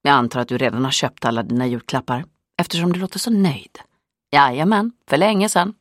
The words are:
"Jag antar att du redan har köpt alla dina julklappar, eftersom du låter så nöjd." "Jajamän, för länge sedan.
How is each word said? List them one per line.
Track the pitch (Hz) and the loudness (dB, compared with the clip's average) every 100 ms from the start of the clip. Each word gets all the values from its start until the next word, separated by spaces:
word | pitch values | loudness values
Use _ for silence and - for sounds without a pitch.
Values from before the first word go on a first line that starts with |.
"Jag | 143 | 4
antar | 139 120 127 | 2 2 -4
att | 120 | -4
du | 123 | -2
redan | 127 110 131 | -2 0 -2
har | |
köpt | - 131 _ 123 | -2 -4 _ -2
alla | 113 | -2
dina | 104 120 127 | -2 -2 -2
julklappar, | 120 - 135 - 123 - _ _ - | -4 -4 -6 -4 -6 -6 _ _ -6
eftersom | 170 170 175 | -4 -2 -2
du | 175 | -2
låter | 190 - | -4 -6
så | 247 | -2
nöjd." | 214 185 131 - - - _ _ _ _ | 2 2 0 -12 -20 -20 _ _ _ _
"Jajamän, | 143 139 123 170 214 226 - _ | 4 4 2 0 0 -2 -8 _
för | 139 | 2
länge | 202 208 214 | 2 2 2
sedan. | 180 185 - | 0 -2 -4